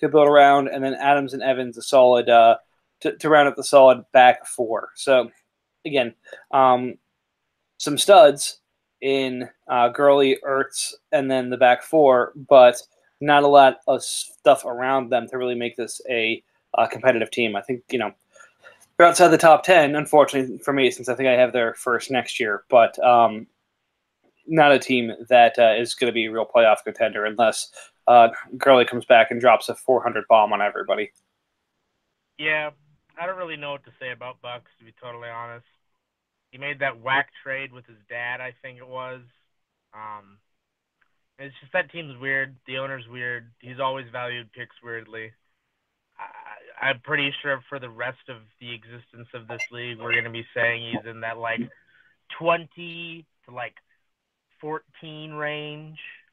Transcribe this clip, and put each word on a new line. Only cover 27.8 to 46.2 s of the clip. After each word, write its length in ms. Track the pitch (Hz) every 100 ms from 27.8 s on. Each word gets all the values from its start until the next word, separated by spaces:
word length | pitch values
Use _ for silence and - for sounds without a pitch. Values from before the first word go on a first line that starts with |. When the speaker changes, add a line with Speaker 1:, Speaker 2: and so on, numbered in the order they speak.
| - _ -
Speaker 1:
uh, 220 | 120 113 - - 131
Gurley 280 | 139 127
comes 200 | 117 120 -
back 240 | 120 110
and 100 | 123
drops 280 | 120 110 -
a 60 |
four 280 | 117 - 123
hundred 260 | 117 110 -
bomb 240 | 113 104
on 80 | 104
everybody. 500 | 104 98 98 98 104 _ _ _ _ _ _ _ _ _ _ _ _ -
Speaker 2:
Yeah, 320 | 151 156 151 - _ _ _ -
I 80 | 175
don't 100 | 185
really 200 | 175 151
know 160 | 143
what 120 | 139
to 80 | 120 -
say 140 | 127
about 280 | 120 123 127
Bucks, 300 | 120 123 _ _
to 60 |
be 100 | 113 _
totally 260 | 123 120 117
honest. 380 | 117 117 117 _ _ _ _ _ _ _ _ _
He 60 | 127
made 200 | 143 139
that 220 | 139 117
whack 300 | 117 135 143 _
trade 300 | 139 135 135
with 140 | 123 123
his 120 | 110 101
dad, 320 | 120 120 123
I 140 | 127 120
think 160 | 131 123
it 80 | 127
was. 360 | 127 127 127 123 _ _ _ _ _ _
Um, 460 | 107 107 104 98 101 _ _ _ _ _ _ _ _ _ _
it's 160 | 139 131
just 120 | 135
that 180 | 185 156
team's 260 | 170 156 123
weird. 380 | 135 135 135 131 -
The 120 | 131
owner's 300 | 135 131 117
weird. 420 | 123 123 120 117 _
He's 200 | 123 127
always 260 | 135 135 120
valued 420 | 123 123 123 113
picks 240 | 127 120 _
weirdly. 500 | 120 117 107 110 110 _ _ _ _ _ _ _ _
I, 720 | -